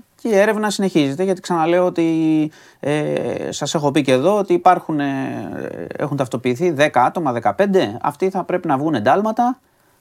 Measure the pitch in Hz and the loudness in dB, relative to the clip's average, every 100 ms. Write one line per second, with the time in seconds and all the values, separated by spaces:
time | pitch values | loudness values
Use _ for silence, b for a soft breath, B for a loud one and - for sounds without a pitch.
0 | - _ 240 196 214 220 214 202 196 170 | -20 _ 0 2 4 2 -2 -2 0 0
1 | 139 139 190 180 - 170 160 175 180 175 | 0 0 -2 -2 -2 -2 2 2 2 0
2 | 165 160 160 156 156 b b b 143 151 | 0 0 2 2 0 b b b -4 -2
3 | 147 147 - - 73 - 147 165 143 147 | -2 -2 -4 -6 -6 -6 -4 -2 0 2
4 | 131 127 165 208 196 175 185 180 - 151 | 2 4 4 2 2 4 4 4 2 -4
5 | 143 135 135 117 90 67 67 - 85 - | -2 -4 -6 -8 -8 -8 -10 -10 -10 -6
6 | 143 139 127 123 123 123 180 139 147 - | -4 -4 -4 -2 -2 0 0 2 2 4
7 | 123 190 147 117 110 101 208 190 113 - | 2 2 -2 -2 0 0 2 2 2 -2
8 | - - 190 190 170 180 170 165 156 127 | -6 -2 -2 -2 -2 -4 0 -2 0 0
9 | 110 170 214 220 240 262 _ _ _ _ | 2 2 0 0 -2 -2 _ _ _ _